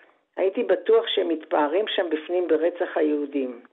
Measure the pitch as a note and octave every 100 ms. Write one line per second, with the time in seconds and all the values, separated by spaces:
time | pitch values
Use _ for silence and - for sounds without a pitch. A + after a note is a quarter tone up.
0 | _ _ _ - F#3 A3 G3 F3+ - A3+
1 | A3+ - F3+ D#3+ - E3+ D3 F3 G#3+ -
2 | F3+ D#3 - F3+ F3 D#3 D#3+ - F3 -
3 | D#3 D3 C#3+ C#3 B2+ A#2+ -